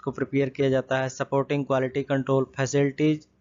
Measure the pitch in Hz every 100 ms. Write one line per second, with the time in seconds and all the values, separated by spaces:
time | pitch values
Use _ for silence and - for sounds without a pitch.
0 | - 120 131 139 139 135 139 131 127 131
1 | 131 - 135 139 135 143 131 131 131 135
2 | 135 139 131 135 131 - 131 139 143 135
3 | 151 151 - _